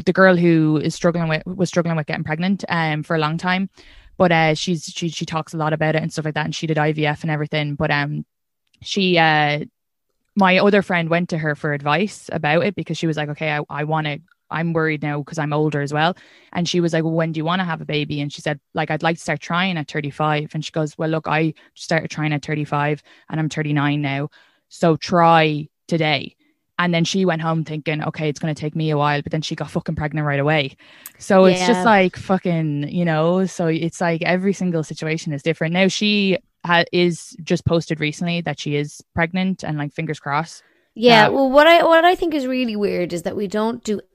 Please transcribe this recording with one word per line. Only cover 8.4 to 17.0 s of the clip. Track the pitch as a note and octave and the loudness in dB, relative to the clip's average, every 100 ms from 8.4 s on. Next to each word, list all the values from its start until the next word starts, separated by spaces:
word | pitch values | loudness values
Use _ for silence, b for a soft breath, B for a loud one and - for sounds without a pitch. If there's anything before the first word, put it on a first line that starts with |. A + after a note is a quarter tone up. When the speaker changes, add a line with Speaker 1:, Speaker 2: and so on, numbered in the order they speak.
| _ _ _ _ | _ _ _ _
Speaker 1:
she, | - G3+ F#3 E3+ | -6 0 4 6
uh, | D#3+ D3+ D3 D3 - _ _ _ _ _ _ | 6 4 2 -2 -6 _ _ _ _ _ _
my | G3+ F#3 F#3 | 2 4 4
other | G3+ G3+ | 4 4
friend | - F3 D#3+ | 2 -2 0
went | E3+ F3+ | -2 -2
to | E3 | -4
her | D#3 | -4
for | D3 D#3 | -4 -4
advice | C#3+ C#3+ D#3 G3+ - - | -4 0 0 -2 -8 -10
about | E3 D3 E3 | -4 0 2
it | G3+ | 0
because | F3 D#3 D#3+ | -4 -8 -4
she | E3 | -2
was | D#3 | -2
like, | D3 | -6
"Okay, | D3 D#3 | -6 -4
I, | D3 - | -4 -6
I | C#3+ | -6
wanna, | D3+ D#3 D3+ D3 _ _ - | -2 -2 -4 -8 _ _ -10
I'm | D#3 E3+ | -4 -2
worried | E3 D#3+ D3+ | 0 -2 -2
now | D3+ D3 | -4 -6
'cause | C#3+ E3 | -6 -6
I'm | D3 | -2
older | D3 D#3 D3 | 0 0 -2
as | C#3+ | -4
well." | D3+ E3 F#3+ b b b | 0 0 -2 b b b
And | F3+ E3+ | -6 -2
she | F3+ | 0
was | E3+ | 0
like, | D#3+ | 0